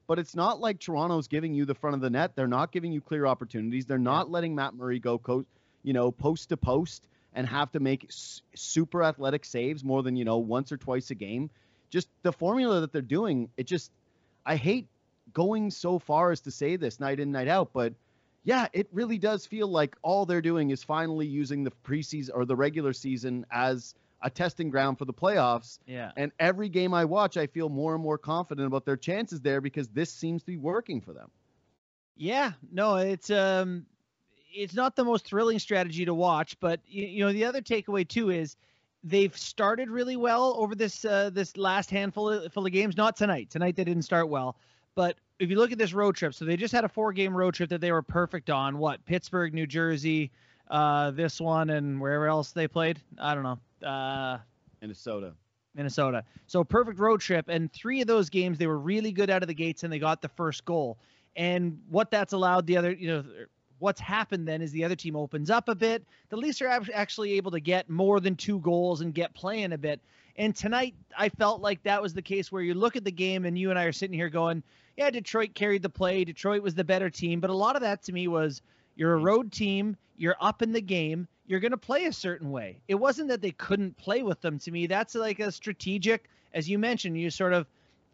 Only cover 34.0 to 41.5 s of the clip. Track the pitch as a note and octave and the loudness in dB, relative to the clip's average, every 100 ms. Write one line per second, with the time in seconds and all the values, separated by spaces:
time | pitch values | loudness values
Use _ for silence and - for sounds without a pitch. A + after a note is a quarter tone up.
34 | _ _ _ _ _ G3 G3+ G3 C4 - | _ _ _ _ _ -8 -6 0 0 2
35 | A#3+ A3+ - G3+ A3+ A3 - G3 F3+ D#3+ | 2 2 0 2 2 2 2 0 0 0
36 | F3 E3 F3+ D#3 D#3+ - F3 E3 _ G3 | 0 2 4 2 0 -2 -2 -2 _ -8
37 | G3 G3+ G3+ G#3 A#3 C4 - A3+ G3 G3+ | -4 0 0 2 0 -2 -2 -2 0 -2
38 | F3 A#3 G#3+ E3+ D#3 - _ _ _ _ | 0 0 0 0 -4 -8 _ _ _ _
39 | E3 G3 G3 - - - A3+ A#3 B3 A#3+ | 0 4 4 0 -8 0 2 2 -2 -2
40 | B3 B3+ A#3+ A#3 B3+ A#3 G#3+ G#3 G#3+ - | -2 0 2 4 4 2 -2 0 -2 -2
41 | A3 G3 G3+ F#3 F3+ | 0 2 2 0 -4